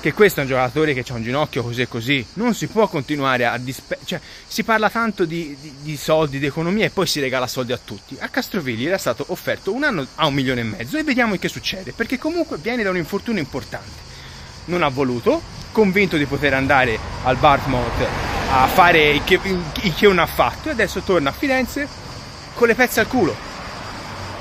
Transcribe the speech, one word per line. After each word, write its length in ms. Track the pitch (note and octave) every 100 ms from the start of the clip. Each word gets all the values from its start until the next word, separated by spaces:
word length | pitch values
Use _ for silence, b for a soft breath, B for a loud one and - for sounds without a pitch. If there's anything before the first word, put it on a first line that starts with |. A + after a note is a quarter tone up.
che 80 | D#3+
questo 280 | - G#3 -
è 20 |
un 80 | C3+
giocatore 420 | B2+ B2+ C3 D#3
che 100 | B2+
c'ha 120 | A#2+
un 80 | B2
ginocchio 400 | A2+ C3 D3+ -
così 180 | A#2 A#2+
e 80 | B2
così, 380 | A#2+ A2+ C#3 A2+
non 180 | - A#3+
si 140 | G#3+ D3+
può 220 | G#3+ G#3+
continuare 580 | D#3+ C3 D3+ C3+ B2+ A#2+
a 100 | A#2
dispe-, 400 | B2 C3 - -
cioè, 160 | - F3 B B B
si 160 | -
parla 280 | A3 A3 G#3+
tanto 340 | A3+ A3+ G#3+
di, 320 | F3 E3+ D#3 C#3+
di, 140 | D#3 C#3
di 160 | D3 D3
soldi, 420 | - D#3 D#3 C3+
di 60 |
economia 400 | C#3+ D3 E3 G#3
e 60 | F3
poi 160 | - F3
si 140 | D3+
regala 260 | C3+ B2+ B2+
soldi 260 | - B2
a 80 | A#2+
tutti. 320 | - G2+ - C#3
A 80 | A#3
Castrovilli 560 | - A#3+ G#3+ C3+ A2
era 140 | C3+ F#3
stato 260 | - A#2 C#3+
offerto 440 | F3+ - G#2+ -
un 100 | A#3
anno 240 | D4+ G3 C3 -
a 100 | D#3
un 80 |
milione 260 | C#3 C3 B2
e 40 |
mezzo 340 | A2+ G2 A#2 C#4+
e 60 |
vediamo 300 | D#4 B3 A#3 F#3+
che 120 | E3+
succede, 440 | - - G3 F#3
perché 260 | - A3+ B3+
comunque 400 | D#4 F4 D#4 A3+
viene 240 | F3 B3
da 80 | G3+
un 80 | F3+
infortunio 420 | D#3+ G3 - A3
importante. 720 | C#3+ C#3 A2+ A#2+ F#2+ - - B B B B B -
Non 160 | F3
ha 60 | D3+
voluto, 520 | C3 C3+ A#2+ G#3 D#4+ - - -
convinto 460 | - G#3 F#3 G3 E3
di 80 | C#3
poter 260 | C3+ C#3+
andare 460 | C3+ C3+ C#3 B2+ A2 - -
al 140 | B2+ B2+
Bournemouth 680 | D3 C#3 C3+ C3 A#2+ - A#2 - - - -
a 160 | C3+ C3+
fare 440 | D#3+ F3 E3 D3+
il 140 | D3
che, 160 | - F3+
il 520 | G3 F#3 E3 - F3
che 120 | D#3 G#3
non 120 | F#3
ha 80 | D#3
fatto, 420 | - B2+ - D#4
e 40 |
adesso 280 | C4 G3+ G3
torna 300 | F3+ F3 C#3
a 20 |
Firenze 560 | - D4 C4 B3+ - C#4+ - - - - - -
con 160 | - A#3
le 60 |
pezze 260 | A3 B3 -
al 60 | G#3+
culo. 280 | B3+ E3 G#2+ - - - - - - - - - -